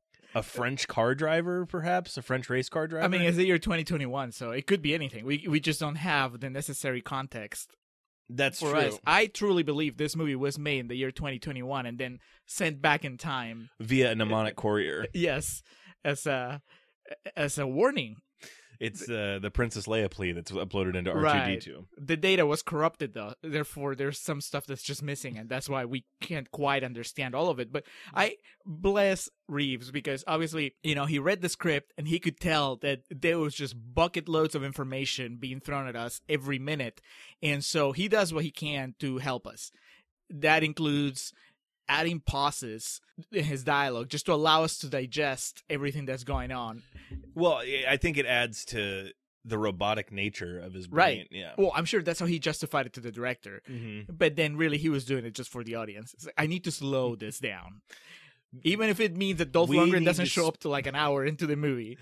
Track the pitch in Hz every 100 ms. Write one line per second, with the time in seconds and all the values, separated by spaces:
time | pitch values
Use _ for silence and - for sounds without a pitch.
0 | _ _ - 113 - - 120 135 - -
1 | 117 135 156 165 175 180 175 175 165 180
2 | 175 - - 127 120 127 127 160 160 160
3 | 185 185 175 170 185 170 208 165 151 160
4 | 131 135 123 - 120 127 - 196 147 160
5 | 135 110 123 147 170 151 156 147 151 151
6 | 175 147 131 120 135 135 143 139 139 123
7 | - 135 135 117 104 - - _ _ _
8 | _ _ - 123 139 - 151 151 143 107
9 | 147 180 220 - 208 180 151 147 151 117
10 | 151 160 151 131 143 147 147 139 120 127
11 | 131 - 147 127 - 127 127 139 120 120
12 | 127 123 _ _ - - 165 139 151 147
13 | 143 131 165 135 117 113 123 - 113 131
14 | 123 110 107 110 107 - 107 104 76 76
15 | - 175 170 135 - - - - - -
16 | 143 143 151 131 123 143 - - _ _
17 | - - - - 143 143 135 135 254 269
18 | 120 107 _ _ - - - 120 113 104
19 | 107 110 101 98 101 - 117 107 104 110
20 | 101 - 90 87 82 95 92 101 92 90
21 | 90 156 151 143 127 95 - 65 - -
22 | 139 160 190 185 156 156 - 160 160 -
23 | 135 110 104 120 160 147 151 147 139 131
24 | 139 139 - 143 - 143 - 135 - 139
25 | 147 139 135 107 113 127 143 135 123 131
26 | - - - 156 127 - 139 139 127 117
27 | 117 - 131 131 175 127 113 139 - -
28 | - - 208 - - - 190 156 196 202
29 | 196 185 - _ - 143 139 127 123 143
30 | 143 135 - 160 160 156 139 - 160 143
31 | 143 143 147 196 170 - 170 143 - -
32 | 151 170 175 139 175 156 139 123 143 135
33 | - 139 170 170 151 147 139 120 117 131
34 | 175 175 160 160 156 147 139 143 135 131
35 | 135 - 120 120 127 135 147 143 131 117
36 | 120 - - 151 135 131 139 151 120 -
37 | - - - - 151 143 - 165 143 135
38 | 202 214 180 160 156 - 151 143 131 -
39 | 139 131 139 123 - - - - _ -
40 | _ _ - 147 151 156 156 151 156 143
41 | 143 131 - - _ _ _ _ - 143
42 | 170 165 - 139 143 - 120 110 - -
43 | _ - - 202 151 139 127 143 139 120
44 | 127 147 - 151 156 160 160 - 139 135
45 | 131 139 147 127 - - - 147 143 147
46 | 135 131 123 135 123 127 117 113 - -
47 | - 131 - 160 170 135 127 135 131 139
48 | 175 143 127 120 120 107 - 117 101 95
49 | 95 - _ _ 110 110 107 92 101 107
50 | - 98 104 - 87 90 92 92 90 151
51 | 175 113 - 92 82 - 190 143 170 214
52 | 165 165 175 170 160 147 156 147 120 -
53 | 117 113 123 123 101 98 - 123 113 104
54 | 104 170 160 147 151 147 160 147 160 139
55 | 123 131 117 107 123 123 113 113 107 101
56 | 113 - - - 156 180 180 - 139 135
57 | 123 110 107 - 127 92 90 101 - -
58 | - - - _ _ 127 156 208 220 196
59 | 214 170 196 170 147 165 170 175 170 180
60 | 170 175 180 180 160 - 151 139 139 147
61 | 151 139 139 151 160 147 147 123 110 123